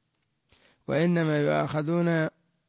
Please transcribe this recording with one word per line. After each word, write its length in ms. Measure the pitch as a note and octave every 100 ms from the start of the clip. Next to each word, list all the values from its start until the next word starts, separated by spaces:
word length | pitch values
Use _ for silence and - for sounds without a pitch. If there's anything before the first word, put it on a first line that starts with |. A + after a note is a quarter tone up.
| _ _ _ _ _ _ _ _ -
وإنما 540 | C#3+ E3+ E3+ D#3+ D3+
يؤاخذون 840 | D3 D3+ D3 D3+ D3+ E3+ E3+ E3 D#3 - _ _